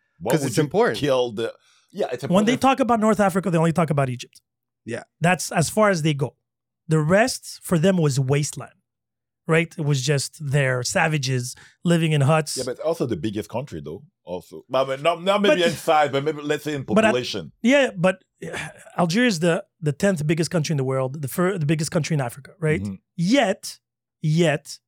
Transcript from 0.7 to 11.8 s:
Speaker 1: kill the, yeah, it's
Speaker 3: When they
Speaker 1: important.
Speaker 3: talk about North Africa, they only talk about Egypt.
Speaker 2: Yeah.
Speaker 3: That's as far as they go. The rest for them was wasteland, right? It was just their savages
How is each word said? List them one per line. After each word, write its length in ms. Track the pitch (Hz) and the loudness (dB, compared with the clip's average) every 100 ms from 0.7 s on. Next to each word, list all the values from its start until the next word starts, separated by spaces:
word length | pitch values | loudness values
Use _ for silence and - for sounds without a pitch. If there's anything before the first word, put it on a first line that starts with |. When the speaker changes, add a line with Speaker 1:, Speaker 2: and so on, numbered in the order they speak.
| 196 233 110 | 2 0 0
Speaker 1:
kill 360 | 143 131 123 | 0 2 0
the, 200 | 107 113 - _ _ _ | -2 -6 -8 _ _ _
yeah, 160 | 196 - | -6 -6
it's 100 | 123 | -4
Speaker 3:
When 220 | 139 185 220 | 0 2 2
they 80 | |
Speaker 1:
important. 80 | 262 | 2
Speaker 3:
talk 180 | 262 262 | 2 2
about 200 | 240 226 | 2 2
North 180 | 220 208 | 2 2
Africa, 320 | 196 185 185 | 2 0 0
they 60 | 165 | 2
only 160 | 165 | 2
talk 160 | 160 160 | 2 0
about 200 | 143 127 | 0 -2
Egypt. 300 | 120 - _ _ _ _ _ 113 | -4 -12 _ _ _ _ _ -12
Speaker 2:
Yeah. 180 | 113 - - | -12 -12 -2
Speaker 3:
That's 320 | 170 180 - | 0 0 -2
as 180 | 190 139 | -2 0
far 200 | 214 208 | 2 2
as 120 | 175 | 2
they 100 | 156 | 0
go. 220 | 139 151 _ _ _ _ _ - | -2 -4 _ _ _ _ _ -2
The 120 | 156 | 0
rest 600 | 151 196 254 - - - | 4 4 2 -2 -12 -14
for 160 | - 170 | -2 2
them 200 | 190 185 | 4 4
was 200 | 151 131 | 2 2
wasteland, 580 | 131 143 147 135 - _ _ _ _ _ _ _ - | 0 0 -2 -8 -16 _ _ _ _ _ _ _ 0
right? 280 | 160 165 - | 0 0 -2
It 40 | |
was 180 | 147 139 | 0 0
just 360 | 131 143 - - | 0 -2 -2 -10
their 440 | 143 147 131 127 | -2 0 2 0
savages 720 | 120 190 160 156 127 127 123 - - _ | -2 0 0 0 -2 -4 -4 -12 -20 _